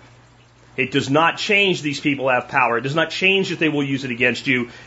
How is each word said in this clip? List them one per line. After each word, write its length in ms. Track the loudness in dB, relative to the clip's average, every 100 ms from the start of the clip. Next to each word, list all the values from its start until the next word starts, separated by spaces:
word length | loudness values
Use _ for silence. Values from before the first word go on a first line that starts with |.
| -20 -20 -20 _ _ _ -10
It 160 | -6 -2
does 200 | -2 2
not 260 | 2 2 0
change 460 | 0 2 2 0
these 180 | -4 -4
people 300 | -2 0 2
have 180 | 0 0
power. 300 | 0 2 0
It 20 |
does 100 | -2
not 160 | -2 -2
change 400 | 0 2 2 0
that 80 | -2
they 100 | 0
will 160 | 0
use 200 | -2 -4
it 60 | -4
against 360 | 0 0 0 0
you, 240 | 0 -2 -10